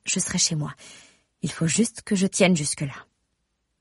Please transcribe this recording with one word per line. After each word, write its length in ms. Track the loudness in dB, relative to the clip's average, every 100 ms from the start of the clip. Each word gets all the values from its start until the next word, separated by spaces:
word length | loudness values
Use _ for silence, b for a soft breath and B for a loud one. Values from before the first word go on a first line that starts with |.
je 140 | -6 -4
serai 200 | -2 0
chez 180 | 0 -2
moi. 180 | -6 -10 B B B B B _
Il 100 | -8
faut 140 | -2 0
juste 360 | 2 0 -2
que 140 | -2 0
je 100 | 2
tienne 300 | 4 4 4
jusque-là. « 500 | 0 -4 -6 -8 -20 _ _ _ _ _ _ _